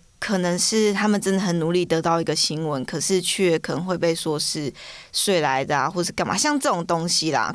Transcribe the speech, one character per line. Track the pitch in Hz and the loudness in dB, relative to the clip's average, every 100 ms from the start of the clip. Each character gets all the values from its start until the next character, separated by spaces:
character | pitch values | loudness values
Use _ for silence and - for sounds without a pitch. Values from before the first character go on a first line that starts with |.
| - _ | -6 _
可 | - 190 | -2 0
能 | 175 175 | 2 0
是 | - 220 214 | 2 2 2
他 | 196 208 | 2 2
们 | 208 | 2
真 | 190 | 2
的 | 190 | 0
很 | 196 170 | 2 0
努 | 160 | 2
力 | 180 | 0
得 | 175 165 | 2 0
到 | 170 170 | 2 2
一 | |
个 | 160 156 | 2 0
新 | - 151 160 | -2 -2 -2
闻， | 139 | -4
可 | 127 156 | -4 -4
是 | - 190 | 0 0
却 | 180 - 185 160 | 0 0 2 2
可 | - | 0
能 | 143 | -4
会 | 185 175 | -2 0
被 | 170 | 0
说 | 165 160 147 | 0 -2 -2
是 | - 160 143 - - - - | -2 -4 -6 -8 -16 -18 -8
睡 | - - 180 | -4 0 2
来 | 147 135 | 2 0
的 | 143 | 0
啊， | 147 135 | 0 0
或 | 175 | -2
是 | 170 | -4
干 | - 175 | -2 -2
嘛， | 185 | 0
像 | 302 294 | 0 2
这 | 285 | 2
种 | 185 | 0
东 | 170 170 170 | 0 0 0
西 | - 160 | 0 0
啦。 | 131 101 | 0 0